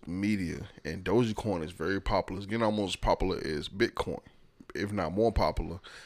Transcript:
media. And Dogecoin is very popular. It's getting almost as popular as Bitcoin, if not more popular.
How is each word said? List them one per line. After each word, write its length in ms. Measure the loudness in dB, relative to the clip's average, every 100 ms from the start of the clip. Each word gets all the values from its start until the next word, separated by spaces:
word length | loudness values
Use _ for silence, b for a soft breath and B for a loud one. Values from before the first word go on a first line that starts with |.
| -6
media. 520 | -2 2 2 0 -4 -10 -10
And 200 | -8 -6
Dogecoin 600 | 2 2 2 0 -2 -2
is 80 | -4
very 280 | -4 -2 0
popular. 380 | 2 0 0 -4
It's 60 | -4
getting 180 | 0
almost 280 | 2 2 0
as 40 | 0
popular 420 | 2 2 2 0
as 300 | -2 -4 -4
Bitcoin, 520 | 2 2 2 -4 -4 -8 b b -20 -10
if 180 | -4 -2
not 200 | 0 0
more 180 | 4 4
popular. 480 | 4 2 2 -4 -6 B B